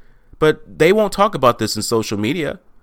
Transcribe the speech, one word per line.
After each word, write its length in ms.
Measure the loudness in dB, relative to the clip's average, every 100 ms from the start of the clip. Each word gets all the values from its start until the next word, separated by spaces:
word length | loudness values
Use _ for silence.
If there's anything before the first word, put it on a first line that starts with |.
| -20 -20 _ 0
But 400 | 0 0 -4 2
they 120 | 2
won't 220 | 4 0
talk 220 | 0 0
about 240 | 2 2 2
this 160 | -2
in 80 | -4
social 340 | -2 -2 -2 -4
media. 420 | -4 -4 -6 -10 _ -20